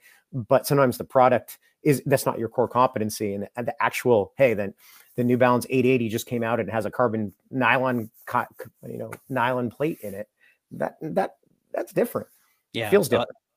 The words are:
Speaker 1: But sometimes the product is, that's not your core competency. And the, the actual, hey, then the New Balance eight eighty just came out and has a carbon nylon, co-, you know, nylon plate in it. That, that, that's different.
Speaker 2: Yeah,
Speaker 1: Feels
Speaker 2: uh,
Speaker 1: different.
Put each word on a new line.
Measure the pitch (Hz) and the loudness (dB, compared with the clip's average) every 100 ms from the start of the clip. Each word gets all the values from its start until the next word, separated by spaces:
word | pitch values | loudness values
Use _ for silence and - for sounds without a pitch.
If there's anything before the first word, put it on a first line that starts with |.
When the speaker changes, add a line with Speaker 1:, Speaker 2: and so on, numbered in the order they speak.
| _ _ _ | _ _ _
Speaker 1:
But | 135 104 131 | -8 0 0
sometimes | - 143 131 113 | 2 2 2 0
the | |
product | - 131 127 117 - - _ _ | 0 4 4 4 -2 -20 _ _
is, | 151 131 - | 0 2 2
that's | 139 | 0
not | - - | 0 -4
your | 113 | -4
core | - 113 | -2 0
competency. | 120 127 104 107 - 107 | 2 2 0 -6 -4 -4
And | 101 101 - | -4 -8 -8
the, | |
the | 120 - | -6 -2
actual, | 117 - 127 113 95 - | -2 0 2 2 2 2
hey, | 135 | 2
then | 104 101 - - - _ - | 2 -4 -8 -20 -20 _ -2
the | |
New | 120 123 | 0 4
Balance | 123 123 - | 4 2 0
eight | 131 123 | 2 2
eighty | 131 113 | 2 0
just | 110 - | -4 -4
came | 120 | -4
out | 113 117 | -2 -2
and | 98 | -2
has | 113 104 | -4 -4
a | |
carbon | - 123 113 104 - - | 0 0 0 -6 -10 -8
nylon, | 131 117 127 131 123 110 _ - | 0 2 2 0 -2 -6 _ -4
co-, | 120 - - - _ - | -4 -4 -10 -20 _ -14
you | 120 | -12
know, | 113 - - | -12 -14 -6
nylon | 131 120 127 120 | -2 0 -2 -4
plate | - 151 165 | -4 -6 -6
in | 104 | -12
it. | 98 107 _ _ _ _ | -12 -14 _ _ _ _
That, | - - - | -8 -8 -8
that, | 156 - - _ _ _ _ | -6 -4 -4 _ _ _ _
that's | - - | -8 -4
different. | 190 160 113 - _ _ _ _ | -2 -2 -4 -10 _ _ _ _
Speaker 2:
Yeah, | 117 110 | -6 0
Speaker 1:
Feels | 202 151 | 2 2
Speaker 2:
uh, | |
Speaker 1:
different. | 120 123 - _ | 0 -2 -10 _